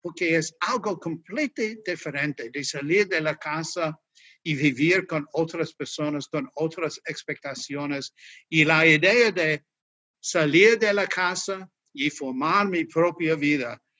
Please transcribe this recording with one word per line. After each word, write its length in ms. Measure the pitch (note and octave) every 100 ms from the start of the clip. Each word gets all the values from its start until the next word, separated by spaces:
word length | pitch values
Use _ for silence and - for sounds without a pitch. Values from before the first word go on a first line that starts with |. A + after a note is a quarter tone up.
porque 360 | F3+ E3+ E3+ E3
es 180 | D#3 -
algo 380 | F3+ B3 G3+ F3+
completamente 920 | E3+ E3 _ G#3+ D4 - A3 A3 G#3+
diferente 580 | F3 D#3+ C#3+ D3 C#3+ A2+
de 140 | C3
salir 440 | C3+ D3+ C#3+ F3+ G3+
de 120 | F3+
la 160 | D#3 D3
casa 600 | D#3 D#3 D#3 - D#3+ D#3 _ _ - _
y 120 | -
vivir 520 | D3 D3 B2 D#3 F#3 -
con 200 | D#3+ C#3+
otras 400 | D3 D#3+ E3+ D#3
personas, 540 | - C#3 - D3+ D3 C3+
con 240 | D#3 C3
otras 460 | - D#3+ D#3+ D#3 -
expectaciones. 1080 | - D#3 - D3 C#3+ B2 - C#3 C#3+ C#3+ C3+ _ - - _
Y 160 | D#3+
la 220 | D#3 D#3+ E3
idea 440 | D3+ F3 A#3 A#3
de 320 | F#3 D#3+ D3+ _ _ _ _ _ _
salir 580 | - F3+ D#3 D3+ G#3 A3+
de 160 | G#3+
la 120 | G3+ F#3
casa 600 | - F3+ F3+ - F#3+ F#3 _ _
y 180 | C#3+ C#3+
formar 580 | - C3+ B2+ D3+ F#3+ G3+
mi 160 | F3+
propia 500 | D#3 D#3+ F3 E3 D#3+
vida 480 | D#3+ C#3+ D3 A#2+ A#2 _ _